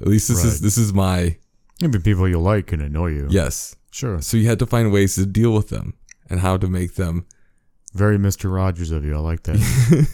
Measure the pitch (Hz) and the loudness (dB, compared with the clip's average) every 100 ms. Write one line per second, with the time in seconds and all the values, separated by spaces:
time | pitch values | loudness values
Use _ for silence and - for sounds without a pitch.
0 | - 107 - 120 120 101 104 110 107 98 | 2 2 2 0 0 0 0 0 0 0
1 | 95 90 87 82 _ _ _ - 170 113 | 0 0 -2 -4 _ _ _ -4 -2 0
2 | 87 95 92 85 87 107 - 82 71 76 | 0 2 2 2 2 0 -2 -6 -4 -4
3 | 87 73 71 95 69 - - - _ - | -4 -4 -2 0 0 -4 -12 -18 _ -10
4 | 127 90 - 113 110 117 123 120 113 101 | -6 -6 -2 2 2 0 0 0 2 2
5 | 98 - 98 98 117 107 104 52 50 - | 2 0 -2 2 2 2 -2 -6 -10 -14
6 | - - - 92 92 92 95 90 90 - | -20 -20 -6 -2 0 0 0 -2 -4 -4
7 | 90 85 87 _ _ _ _ _ - 95 | -4 -4 -8 _ _ _ _ _ -14 0
8 | 104 104 98 92 95 92 95 85 82 80 | 2 4 2 0 -2 -2 -2 -2 -4 -4
9 | 73 76 78 82 - 78 117 127 117 151 | -2 -2 -2 -4 -2 0 2 2 4 4
10 | 147 | 2